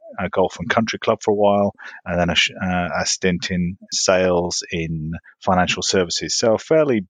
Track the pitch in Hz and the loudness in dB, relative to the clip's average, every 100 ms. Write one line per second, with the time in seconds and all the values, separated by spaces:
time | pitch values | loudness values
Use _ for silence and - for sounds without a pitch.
0 | - - 92 - 90 - 85 117 113 95 | -10 -8 -4 0 0 0 -2 0 0 -2
1 | - 110 - 104 101 101 101 - - - | -2 -2 0 2 4 4 2 -2 -16 -16
2 | - 87 87 85 - - 92 90 87 73 | -4 0 2 2 0 -2 -2 -2 -2 -4
3 | - - 95 87 - 90 87 98 - - | -4 0 0 0 -2 -2 -2 -4 -8 -4
4 | - 92 92 87 87 - - 87 80 80 | 2 4 4 2 0 -4 -6 -6 -4 -6
5 | 78 85 - _ - 95 101 - - 98 | -6 -10 -14 _ 0 2 2 -2 0 0
6 | 87 - 82 - 117 107 - 156 143 113 | 0 -2 -4 0 2 0 2 2 4 0